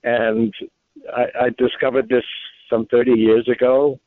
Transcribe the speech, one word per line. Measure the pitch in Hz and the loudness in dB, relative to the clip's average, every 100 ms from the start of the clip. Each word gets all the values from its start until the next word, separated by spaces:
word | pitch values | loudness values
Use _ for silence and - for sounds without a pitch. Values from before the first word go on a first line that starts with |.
And | - 117 113 110 113 - - _ _ - - | -2 0 0 0 -2 -4 -18 _ _ -20 -10
I, | 120 120 - 123 | -4 -4 -2 -4
I | 120 | 0
discovered | 123 - 135 127 117 | -4 -2 -2 -2 0
this | 123 - - - _ _ | -2 -2 -16 -20 _ _
some | 113 110 | -4 0
thirty | 120 123 | 0 2
years | 117 110 113 120 | 2 4 2 2
ago. | 120 127 131 143 131 | 0 2 2 2 -2